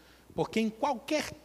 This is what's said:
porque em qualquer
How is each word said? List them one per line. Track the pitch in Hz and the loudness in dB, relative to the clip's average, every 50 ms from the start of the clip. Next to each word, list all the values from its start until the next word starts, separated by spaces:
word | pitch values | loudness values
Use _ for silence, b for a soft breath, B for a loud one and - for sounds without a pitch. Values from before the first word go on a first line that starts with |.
| B B B B B B - | B B B B B B -2
porque | - 160 - - 220 | -2 -2 0 2 2
em | 226 220 | 2 2
qualquer | 220 - - 285 277 226 - - 311 302 - - - - - | 0 0 0 0 0 0 -2 -2 0 0 0 -2 -8 -12 -8